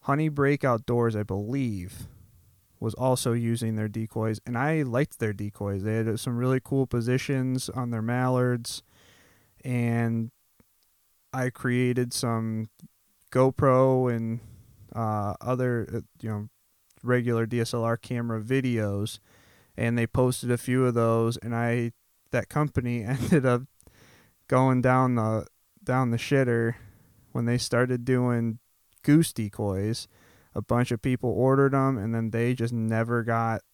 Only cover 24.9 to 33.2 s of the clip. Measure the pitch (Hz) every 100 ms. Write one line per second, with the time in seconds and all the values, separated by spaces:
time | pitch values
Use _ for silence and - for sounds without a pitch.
24.9 | 127 127 120 110 110 - _ _ _ -
25.9 | 127 127 117 - 139 127 117 113 117 -
26.9 | - _ _ _ 127 117 120 - 120 123
27.9 | 127 120 127 123 120 117 113 _ _ _
28.9 | _ - 151 165 - 104 - 104 95 104
29.9 | 120 - _ _ _ _ - 107 120 123
30.9 | 117 139 127 123 95 131 135 139 135 135
31.9 | 131 104 113 113 113 120 127 117 120 113
32.9 | 113 113 120